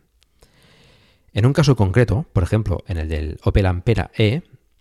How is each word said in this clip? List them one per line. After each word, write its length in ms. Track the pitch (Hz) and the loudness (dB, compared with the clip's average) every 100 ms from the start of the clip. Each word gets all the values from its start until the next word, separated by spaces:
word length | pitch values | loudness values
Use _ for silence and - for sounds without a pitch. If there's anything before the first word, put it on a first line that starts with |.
| _ _ _ _ _ _ _ _ _ _ _ _ _ | _ _ _ _ _ _ _ _ _ _ _ _ _
En 120 | - 120 | 0 2
un 80 | |
caso 220 | 143 143 131 | 4 2 4
concreto, 500 | 95 92 120 95 165 | 2 2 2 0 -2
por 100 | - | -2
ejemplo, 400 | 87 107 101 87 - | 0 -2 -2 -6 -6
en 100 | 85 | -8
el 120 | 80 | -6
del 300 | 78 78 82 | -6 -6 -6
Opel 220 | - - 95 | -2 0 0
Ampera 460 | 90 104 104 - - | 0 -2 -2 -2 -2
E, 260 | 107 139 - - _ _ | 0 0 -8 -20 _ _